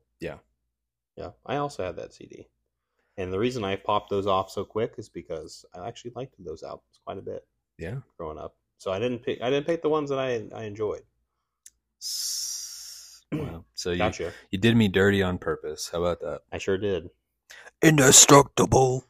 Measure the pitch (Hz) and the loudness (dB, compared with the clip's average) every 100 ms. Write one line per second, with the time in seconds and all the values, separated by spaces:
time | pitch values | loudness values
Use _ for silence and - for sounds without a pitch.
0 | _ _ 82 69 _ _ _ _ _ _ | _ _ -12 -12 _ _ _ _ _ _
1 | _ - 85 - - 139 143 - 90 - | _ -16 -16 -16 -8 -6 -6 -6 -8 -8
2 | 55 - - - - _ _ _ _ _ | -14 -16 -20 -20 -20 _ _ _ _ _
3 | _ - 92 95 123 127 98 98 - 104 | _ -10 -6 -2 -2 -2 -4 -4 -2 -2
4 | - 101 101 95 95 104 92 107 117 - | 0 -2 0 0 -2 -8 -6 -6 -6 -8
5 | 107 90 - 80 82 - - 90 101 - | -16 -16 -12 -12 -12 -18 -20 -14 -14 -14
6 | 120 120 127 _ 85 80 69 - _ _ | -16 -14 -14 _ -14 -14 -14 -16 _ _
7 | - 95 80 - _ _ _ - 82 131 | -14 -12 -10 -14 _ _ _ -14 -12 -12
8 | - _ 80 78 82 _ _ _ - 98 | -14 _ -12 -12 -16 _ _ _ -6 -4
9 | 123 120 131 - 120 143 147 165 151 156 | -4 -4 -6 -4 -2 -2 -2 -4 0 -2
10 | 139 135 131 117 104 107 110 104 104 80 | -2 -4 -2 -4 -6 -12 -12 -6 -6 -6
11 | _ _ _ _ _ _ - _ _ _ | _ _ _ _ _ _ -20 _ _ _
12 | - - - - - - - - - - | -10 -8 -6 -6 -8 -10 -12 -16 -18 -20
13 | - - _ 156 139 82 - - 90 90 | -20 -20 _ -8 -8 -10 -14 -10 -6 -2
14 | 104 - 85 - - 95 113 117 104 95 | -2 -2 -10 -10 -8 0 4 6 4 4
15 | 101 98 92 87 82 76 76 78 - 85 | 4 4 0 -2 -4 -6 -8 -10 -8 -2
16 | 87 82 82 76 _ 85 - 95 101 87 | -2 -2 -6 -10 _ -8 -2 -2 0 -4
17 | 87 _ _ _ _ - - - 160 151 | -6 _ _ _ _ -20 -20 4 6 8
18 | 135 - - 143 - - - 131 131 127 | 8 10 12 10 8 2 4 4 4 0